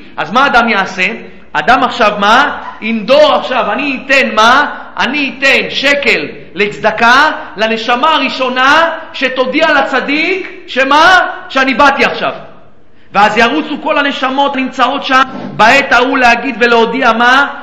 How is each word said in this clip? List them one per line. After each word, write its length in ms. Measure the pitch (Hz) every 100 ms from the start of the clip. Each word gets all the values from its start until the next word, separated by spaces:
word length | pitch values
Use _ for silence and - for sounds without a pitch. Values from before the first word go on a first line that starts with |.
| - -
אז 160 | 151
מה 140 | 220 277
אדם 220 | 240 226
יעשה? 380 | 208 185 - 185 220 - - -
אדם 300 | 147 151 254
עכשיו 300 | 247 - 214 202
מה? 400 | 202 233 285 - - -
ינדור 540 | 214 226 202 277 294
עכשיו, 380 | - - 262 190
"אני 280 | 220 285 254 -
אתן 280 | 269 240
מה? 320 | 214 220 262 294 - - -
אני 360 | 208 294 269 -
אתן 320 | 269 240 190
שקל 580 | - 277 285 262 190 147 - -
לצדקה 760 | 170 208 - 220 202 233 254 302 302 - -
לנשמה 580 | 220 220 - 247 311
הראשונה 760 | 302 269 - 254 254 262 311 330 320 -
שתודיע 540 | - 262 262 254 269 320
לצדיק 880 | 294 269 262 247 294 330 381 - - -
שמה? 540 | 247 269 285 330 370 339 - -
שאני 260 | 269 269
באתי 300 | 233 285 -
עכשיו." 280 | 208 160 156 - - - - - - - -
ואז 260 | 190 214 214
ירוצו 440 | 233 294 - 294
כל 160 | 294 302
הנשמות 580 | 277 269 269 262 277 262
נמצאות 480 | 262 - 247 277
שם 180 | 277 262 262 - -
בעת 400 | - 214 269 269
ההוא 260 | - 254 269
להגיד 380 | 247 233 262 220
ולהודיע 520 | 240 233 226 254 254
מה? 340 | 226 240 262 277 -